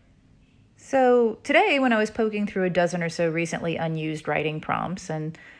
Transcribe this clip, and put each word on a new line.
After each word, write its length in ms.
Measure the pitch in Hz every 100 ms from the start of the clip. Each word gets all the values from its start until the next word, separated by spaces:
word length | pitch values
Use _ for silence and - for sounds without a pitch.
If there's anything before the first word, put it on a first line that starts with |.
| _ _ _ _ _ _ _ _
So 600 | - 269 254 247 233 220
today, 380 | - 294 415 285
when 120 | 254
I 60 | 220
was 120 | 214
poking 360 | - 220 208 208
through 180 | 196
a 60 | 185
dozen 320 | 175 175 175
or 60 | 170
so 200 | 165 170
recently 480 | 160 165 170 165 165
unused 520 | 165 160 156 151 -
writing 320 | 151 151 156
prompts 500 | - 55 55 185 -
and 260 | 160 156 160 -